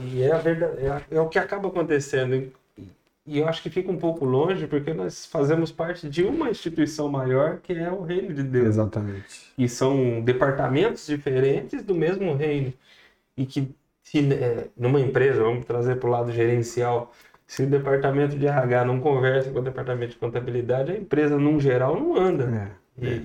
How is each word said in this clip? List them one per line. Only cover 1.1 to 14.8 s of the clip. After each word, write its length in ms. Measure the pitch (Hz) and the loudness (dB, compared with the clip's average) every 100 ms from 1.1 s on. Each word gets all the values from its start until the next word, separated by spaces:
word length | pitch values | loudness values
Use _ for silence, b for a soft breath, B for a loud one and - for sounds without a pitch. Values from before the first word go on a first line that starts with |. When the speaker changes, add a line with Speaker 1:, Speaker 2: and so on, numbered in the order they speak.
Speaker 1:
é 80 | 160 | -2
o 80 | 160 | 0
que 100 | 190 | 0
acaba 300 | 180 196 196 | -2 -4 -4
acontecendo. 680 | 175 160 147 139 135 127 131 | -2 0 0 0 -2 0 -2
E, 160 | 135 - _ - 98 - _ _ 147 | -4 -14 _ -20 -20 -20 _ _ -6
e 140 | 143 | -2
eu 80 | 160 | -2
acho 120 | 165 | -2
que 80 | 165 | -6
fica 220 | 185 185 | -4 -4
um 60 | 175 | -2
pouco 260 | 165 160 | -2 -2
longe, 440 | 135 131 170 180 151 | 0 2 2 -2 -2
porque 260 | 147 143 | -2 -2
nós 320 | 165 180 - - | -4 -6 -8 -6
fazemos 440 | 165 143 165 165 | 0 2 2 0
parte 380 | - 165 175 147 | -4 -6 -6 -4
de 140 | 147 | 0
uma 260 | 196 302 277 | 0 0 -2
instituição 600 | 202 170 165 151 - 147 | -4 -4 0 0 0 -2
maior, 480 | 139 127 131 156 180 | -2 0 2 2 -2
que 120 | - | -6
é 180 | 170 170 | -6 -4
o 120 | 196 | -6
reino 300 | 165 180 208 | -4 -4 -4
de 80 | 143 | -4
Deus. 260 | 135 127 113 | -2 2 2
Speaker 2:
Exatamente. 840 | 107 107 110 104 98 - - - - | 2 0 -2 -6 -8 -14 -20 -10 -2
Speaker 1:
E 100 | 123 | -2
são 540 | - 135 139 123 117 | 0 0 2 0 0
departamentos 840 | 113 127 143 135 123 135 220 233 - | 2 4 4 2 0 2 2 0 -6
diferentes 800 | 147 147 131 135 147 - 277 | -4 0 2 2 2 -2 -6
do 100 | 202 | -2
mesmo 400 | 175 156 196 190 139 | 0 0 0 -2 0
reino. 380 | 151 143 127 - b b b b _ - | 0 0 -4 -8 b b b b _ -6
E 100 | 135 | -4
que 240 | 147 135 - _ _ - | -2 -4 -8 _ _ -4
se, 120 | 156 143 | 2 2
é, 340 | 135 123 113 - | 2 0 -2 -6
numa 240 | - | -2